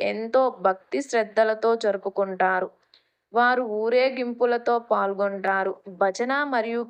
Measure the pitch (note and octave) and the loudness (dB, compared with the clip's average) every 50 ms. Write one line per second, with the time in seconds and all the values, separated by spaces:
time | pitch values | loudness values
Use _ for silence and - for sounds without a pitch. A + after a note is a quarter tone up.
0 | - G3+ G3+ G#3 A3 A3+ A3+ C4 C4 B3 A#3 F#3 F3+ G3 F#3 F#3 - _ - C4+ | -2 -4 -4 -4 -6 0 2 2 2 2 0 0 0 0 0 0 -6 _ -6 -6
1 | C#4 - - A#3 A3 G#3 G#3 G#3+ A3 A3 A3 G#3+ - A3+ A3+ A3+ - G#3 G3 G3 | -6 -2 -2 -2 -2 0 2 2 2 2 2 0 2 2 2 2 0 -2 -2 -2
2 | - G3 G3 - G3 F#3+ F#3+ F#3 F#3+ F#3 F#3+ F#3 F#3 - - _ _ _ _ _ | -4 -6 -2 -2 -2 -2 0 0 0 2 2 0 -2 -4 -8 _ _ _ _ _
3 | _ _ _ _ _ _ - A3+ A#3+ B3 B3 B3 B3+ A3+ G#3 G#3+ A3 A3+ A#3 B3+ | _ _ _ _ _ _ 0 2 2 4 2 2 0 -2 -4 -2 -2 2 2 2
4 | B3+ C4 B3+ B3 B3+ A#3+ A#3+ A#3 B3 B3 A#3+ A#3+ A#3+ - A#3+ A#3 A#3 - A3 G3+ | 2 2 0 -2 -6 -6 -2 0 0 0 0 0 0 0 0 0 0 0 0 0
5 | G3+ G3 G3 F#3+ G3+ G3+ G3 G3 F#3 F#3+ F#3+ F#3+ F#3+ G3 F#3+ - _ G3+ F#3 F3+ | 0 -2 -2 -2 -2 -2 -2 -2 -2 0 0 0 0 -2 -4 -6 _ -18 -2 0
6 | G3 G3 F#3 - A#3+ B3 C4+ C#4+ D4 C#4+ C4+ A#3 A3 A3+ A#3 A#3 A#3+ A#3 | 0 0 0 -2 -2 -2 0 -2 -2 0 -2 -2 -2 -2 -4 -4 -6 -6